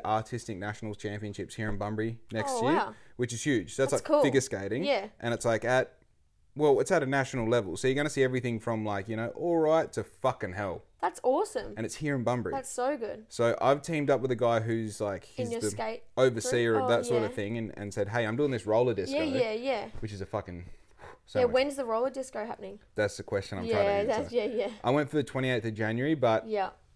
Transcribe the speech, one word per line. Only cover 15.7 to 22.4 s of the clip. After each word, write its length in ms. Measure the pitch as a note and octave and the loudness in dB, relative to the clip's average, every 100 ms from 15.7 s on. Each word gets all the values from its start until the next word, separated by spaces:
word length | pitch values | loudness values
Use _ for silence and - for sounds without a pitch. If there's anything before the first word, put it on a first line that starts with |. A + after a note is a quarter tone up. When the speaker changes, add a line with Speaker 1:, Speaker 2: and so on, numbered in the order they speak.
Speaker 2:
skate 320 | - A3 A3+ - - | -2 -6 -8 -4 4
Speaker 1:
overseer 580 | - A2+ B3 B2 A#2 | 4 4 0 2 4
Speaker 2:
group? 100 | A2 | 4
Speaker 1:
of 60 | - | 4
Speaker 2:
Oh, 40 | |
Speaker 1:
that 120 | A#2 A#2+ | 2 2
sort 180 | A#2+ | 0
of 80 | G#2+ | 0
Speaker 2:
yeah. 40 | - | -2
Speaker 1:
thing 220 | G2+ A#2 | -4 -4
and, 160 | A2 - | -6 -8
and 180 | G2+ | -6
said, 140 | G#2 G2 | -4 -2
"Hey, 160 | A#2 A2 | 0 0
I'm 120 | A#2 | 0
doing 140 | D3 | 0
this 140 | A#2+ G2+ | 0 2
roller 280 | A2 C3 | 4 4
disco." 240 | - F#2 C#4 | 2 0 -2
Speaker 2:
Yeah, 60 | |
yeah, 280 | D#4+ C4 A3+ | 0 0 0
yeah. 340 | A3 C4 A#3 A3 - | -2 -2 -2 -4 -8
Speaker 1:
Which 140 | A2 | -8
is 80 | G2+ | -8
a 40 | F#2+ | -6
fucking, 400 | G#2+ F#2+ F2 F2+ - - - - - - | -6 -6 -10 -14 -18 -20 -20 -20 -20 -4
so 140 | C4 | 0
Speaker 2:
Yeah, 60 | B3 | 2
Speaker 1:
much 60 | |
Speaker 2:
when's 220 | B3+ C#4+ C#4 | 4 2 -2
the 80 | A#3+ | -2
roller 240 | A3+ C4 | 0 -2
disco 360 | C4 B3+ A3+ | -4 -8 -8